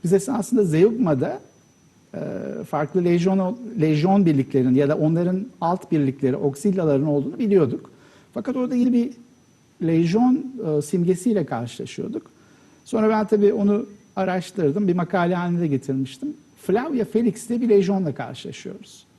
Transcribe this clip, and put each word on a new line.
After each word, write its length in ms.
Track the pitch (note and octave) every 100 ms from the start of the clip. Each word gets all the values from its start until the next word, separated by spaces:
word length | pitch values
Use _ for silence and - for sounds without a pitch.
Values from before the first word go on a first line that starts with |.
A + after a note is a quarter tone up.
Biz 100 | E3+
esasında 500 | F#3+ G3 A#3 G3 B3 F#3+
Zeugma'da, 720 | D#3 G3+ A3+ F#3 C#3 D3 - - _ _ _ _ _ _
e, 60 | D#3+ D3+ - - D#3 -
farklı 340 | D3 D3+ F#3
lejyon, 540 | F3 F3 F3+ F#3+ F#3 - - -
lejyon 440 | D#3+ D3+ F3+ G3 E3+
birliklerinin 500 | C#3+ C3 C3+ B2+ B2+
ya 140 | C#3+
da 80 | D#3
onların 480 | D#3 E3 F3 F#3 G3+ -
alt 300 | E3+ F#3 -
birlikleri, 440 | D#3+ C3+ C3+ C3 B2+
auxilia'ların 720 | C#3+ C3+ G#3 F#3 D#3+ C#3 D3+
olduğunu 340 | C#3+ C3 -
biliyorduk. 520 | A3+ G3 C3+ - - - - - _
Fakat 220 | A#3+ A3+ B3+
orada 200 | B3 B3
yeni 180 | B3
bir 160 | A#3+ A#3+ - - _ _ _ _ _ E3
lejyon, 580 | E3 E3+ G#3 B3 C#4 C4 A#3+ D#3+ D3+
e, 40 |
simgesiyle 640 | D3 F#3+ F3 F3+ B3+ G3+ D3+
karşılaşıyorduk. 840 | A#2 A#2+ - - - - D#4+ - _ _ _ _ _ -
Sonra 240 | A3+ G#3+
ben 180 | A3 G#3
tabii 260 | G#3 G3+
onu 320 | A3+ G3+ G#3 - - _ -
araştırdım, 720 | F#3+ F#3 E3+ - D3+ E3+ G3+
bir 60 |
makale 420 | F3+ E3+ F#3 F3 F3+
haline 240 | F3 E3+
de 80 | E3+
getirmiştim. 680 | C3+ - C3+ C3+ - D4 D#4 _ _
Flavia 480 | - G3+ D4 C4 G3+
Felix 440 | A3 A#3 - -
diye 120 | A#3
bir 80 | A#3+
lejyonla 460 | G3+ F#3 G3 E3 -
karşılaşıyoruz. 880 | A#2+ B2 C#3 C3+ - - - - _